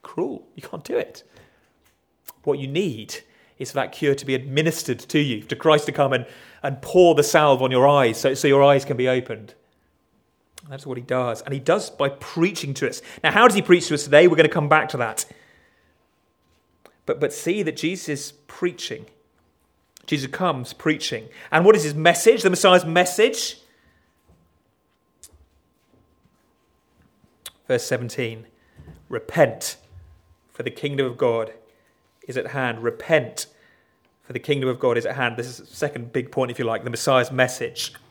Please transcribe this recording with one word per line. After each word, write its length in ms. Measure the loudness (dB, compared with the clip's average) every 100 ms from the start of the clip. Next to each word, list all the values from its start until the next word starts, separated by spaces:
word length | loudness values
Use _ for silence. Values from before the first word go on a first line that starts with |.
Cruel, 440 | -12 -8 -8 -8 -16 -20
you 60 |
can't 220 | -16 -16 -6
do 100 | -6
it. 280 | -6 -14 _ _ _ _ _ _ _ _ _ _ -20 _
What 160 | -4 -4
you 80 | -2
need 560 | -4 -4 -6 -12 -16 _ _ _ _
is 120 | -8
for 40 | -6
that 160 | -6
cure 240 | -4 -2 -2
to 100 | -2
be 100 | -6
administered 640 | -2 -2 -2 -4 -6 -8
to 200 | -2 -2
you, 220 | -2 -4
for 140 | -8 -2
Christ 320 | 2 2 0
to 40 |
come 220 | -2 0
and, 120 | 0 -4 -18 -20 -8
and 180 | -8 -8
pour 340 | 0 6 6 6
the 80 |
salve 380 | 4 4 4 4
on 100 | 2
your 160 | 4 4
eyes 320 | 6 2 2
so, 160 | -2 0
so 120 | 2
your 160 | 6
eyes 220 | 6 4 0
can 100 | -2
be 140 | 0
opened. 440 | 0 -4 -14 -14 _ _ _ _ _ _ _ _ _ _ -20
And 80 | -20
that's 140 | -16 -12
what 120 | -12
he 60 |
does. 380 | -4 -2 -2 -6
And 120 | -8
he 60 | -6
does 300 | 0 0 -2
by 200 | -4 -4
preaching 640 | -4 -12 -2 -2 -2 -8 -4
to 120 | -6
us. 140 | -6 -18 -2
Now, 80 | 0
how 160 | 6 6
does 80 | 4
he 60 |
preach 260 | 4 4 4
to 80 | -6
us 80 |
today? 240 | 6 8 8
We're 80 | 6
gonna 120 | 4
come 220 | 2 2
back 200 | 2 2
to 80 | -4
that. 280 | -6 -6 -12 -16 _ _ _ _ _ _ _ _ _ _ _ _ _ _ -20 _ -8
But, 140 | -4
but 140 | -4
see 300 | -4 -4 -2
that 120 | -4 -4
Jesus 320 | -6 -6 -8
is 220 | -8 -10 _ _
preaching. 600 | -6 -6 -6 -12 -14 -16 _ _ _ _ _ _ _ _ -20 -6
Jesus 240 | -6 -4
comes 440 | -4 -4 -4 -8
preaching. 540 | -6 -4 -4 -4 -10 -12 -20 -2
And 140 | 4 6
what 100 | 6
is 80 |
his 120 | 2 2
message, 480 | 2 4 4 4
the 60 | 2
Messiah's 360 | 4 6 6 4
message? 760 | 0 0 2 0 0 -8 -12 _ _ _ _ _ _ _ _ _ _ _ _ _ _ _ _ -20 _ _ _ _ _ _ _ _ _ _ _ _ _ _ _ _ _ _ _ _ _ -20 _ _
Verse 160 | -4
seventeen, 640 | -2 -6 -6 -6 -8 -10 -20 _ _ _ -20 -20 _
"Repent, 680 | -12 -6 2 2 0 -12 -12 _ -20 -20 _ _ _ _
for 100 | -10
the 80 | -10
kingdom 340 | -8 -8 -4 -4
of 120 | -2
God 360 | -2 -2 -6 -12 _ _ _ _ _ _ -10
is 100 | -8
at 100 | -6
hand." 340 | -4 -4 -4
Repent, 640 | -6 -6 0 0 0 -12 -14 _ _ _ _ _ _ _
for 120 | _
the 60 | -12
kingdom 300 | -4 -2 -2
of 100 | 0
God 180 | 0 0
is 80 | -2
at 100 | -4
hand. 200 | -4 -4
This 120 | -10
is 100 | -12
the 80 | -20
second 480 | -8 -6 -6 -8
big 180 | -8 -6
point, 200 | -4 -4
if 80 | -4
you 60 | -4
like, 200 | -4 -6
the 40 |
Messiah's 420 | -4 2 2 2
message. 600 | 0 0 0 -10 -8 -12 -14 _